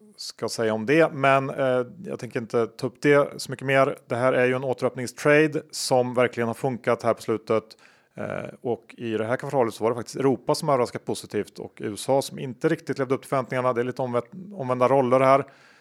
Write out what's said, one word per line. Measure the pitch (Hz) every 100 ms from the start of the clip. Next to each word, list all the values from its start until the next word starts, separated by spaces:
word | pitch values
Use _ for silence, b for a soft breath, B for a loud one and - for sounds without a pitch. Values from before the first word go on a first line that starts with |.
| _ -
ska | - - 117
säga | - 113
om | 110 110
det, | 156 160
men, | 147 139 135 135
eh, | 147 135 127 123 - -
jag | -
tänker | 120 127
inte | 113 123 113
ta | - 127
upp | -
det | 147 143 143 143
så | -
mycket | 131 135
mer. | 135 135 - -
Det | 117
här | 127
är | 131 127
ju |
en | 127
återöppningstrade | 135 123 127 127 120 - 151 147 156 143 -
som | - - 131 123
verkligen | 123 123 120 117
har |
funkat | 113 135 117 - 117
här | 117
på | 110
slutet. | - 110 - 110 - - b b b -
Eh, | 107 95 123 -
och | 127 113 - -
i | 117
det | 107 110
här | 127
kvartalet | 143 143 113
så | -
var | 110
det | 120
faktiskt | - -
Europa | 131 123 - 147
som | 156
överraskade | 135 117 113 -
positivt | 107 - 107 95 -
och | 98 -
U | 117
S | 101 -
A | 139
som | 131 139
inte | 143 117 160
riktigt | 160 - 135
levde | 127 131
upp |
till | -
förväntningarna. | 139 120 131 127
Det | 117
är | 123
lite | 123
omvä-, | 127 120 - - - 190
omvända | 127 123 123
roller | 135 123 131
här, | 131 139 135 b b b